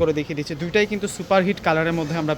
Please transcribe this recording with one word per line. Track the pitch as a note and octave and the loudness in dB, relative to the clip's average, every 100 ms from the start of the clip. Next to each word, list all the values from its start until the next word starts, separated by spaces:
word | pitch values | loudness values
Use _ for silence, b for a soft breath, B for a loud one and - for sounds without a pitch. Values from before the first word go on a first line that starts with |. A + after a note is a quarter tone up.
করে | D#3+ | 2
দেখিয়ে | D3+ D3 D3 | 0 -2 -6
দিচ্ছি। | D3 D3+ | -6 -6
দুইটাই | E3+ G#3 G#3 | 0 2 2
কিন্তু | G#3 G3+ - | 0 -4 -6
সুপারহিট | F3+ G3 F#3 F#3+ F3 | 2 2 4 0 2
কালারের | D#3+ D#3+ E3 | 2 2 0
মধ্যে | D3+ E3 | -2 -2
আমরা | D3+ | -2